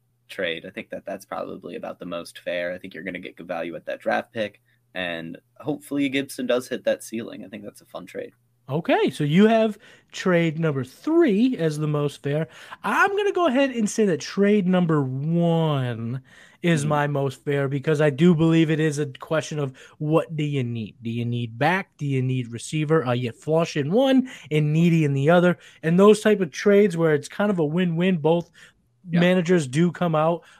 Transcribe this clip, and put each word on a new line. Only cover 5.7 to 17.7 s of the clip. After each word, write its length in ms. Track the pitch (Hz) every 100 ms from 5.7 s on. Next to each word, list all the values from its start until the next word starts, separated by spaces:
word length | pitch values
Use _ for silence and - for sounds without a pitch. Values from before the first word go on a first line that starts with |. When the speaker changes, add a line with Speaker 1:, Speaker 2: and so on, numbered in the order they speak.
| 147 - 143 139
Speaker 1:
Gibson 360 | 135 139 - 123
does 220 | 123 127
hit 180 | 113 -
that 180 | 110
ceiling. 400 | - 113 110 -
I 40 | 101
think 160 | 104
that's 180 | 101 -
a 40 | -
fun 200 | 82 90
trade. 280 | - - _ _ _ -
Speaker 2:
Okay, 400 | 143 170 370 392
so 140 | -
you 240 | 147 165 214
have 320 | 226 220 208 - - _
trade 480 | - 196 170 165 156
number 240 | 160 135
three 760 | 127 - - 330 320 196 254 247
as 220 | 165 151
the 80 | 151
most 340 | 147 147 -
fair. 260 | 143 147 160 - - -
I'm 340 | 190 269 392 392
gonna 140 | 403
go 160 | 359 339
ahead 240 | 247 277
and 180 | 233 208
say 160 | - 208
that 140 | 147
trade 480 | - - 202 208 180
number 340 | 185 170 151
one 1200 | 131 135 151 170 170 165 160 139 127 113 117 131 - - - _
is 200 | 175 160
Speaker 1:
Mm-hmm. 80 | 151
Speaker 2:
my 180 | 147 147
most 360 | 143 139 -
fair, 240 | - 143
because 320 | 135